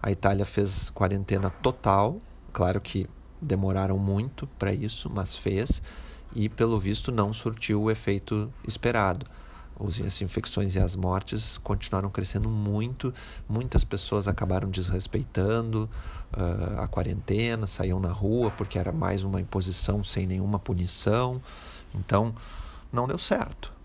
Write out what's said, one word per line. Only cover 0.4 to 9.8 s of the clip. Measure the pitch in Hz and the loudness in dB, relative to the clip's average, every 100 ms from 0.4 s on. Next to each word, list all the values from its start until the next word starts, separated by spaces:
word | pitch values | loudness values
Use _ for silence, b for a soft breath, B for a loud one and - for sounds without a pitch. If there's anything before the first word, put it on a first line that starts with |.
| 98 | 0
fez | - 101 95 - | 2 0 0 -4
quarentena | - 95 98 98 98 98 | 0 2 2 2 2 2
total, | - 127 123 - 98 104 190 - - - | 2 0 2 4 6 6 0 -10 -18 -10
claro | - 90 98 | 0 2 2
que | - 98 92 - - - | 0 -4 -4 -8 -18 -8
demoraram | 156 98 95 95 95 95 | 0 2 4 2 2 2
muito | 98 98 123 - 135 - | 2 2 0 -4 -10 -2
pra | 98 | 0
isso, | 98 107 - - | 2 -2 -6 -4
mas | 104 95 - | -4 -4 -2
fez, | - 98 120 - B B B B B 117 | 0 0 2 0 B B B B B -2
e | 107 | -2
pelo | - 117 113 | 4 4 4
visto | 98 107 - | 2 0 0
não | 117 101 | 2 2
surtiu | 110 113 110 - 104 | 2 -4 -4 0 2
o | 107 | 4
efeito | 110 - 98 - 107 107 - - | 2 2 0 0 -2 -2 -6 -8
esperado. | - 117 120 98 92 - B B B B | 0 2 4 4 2 -4 B B B B
Os, | - | -8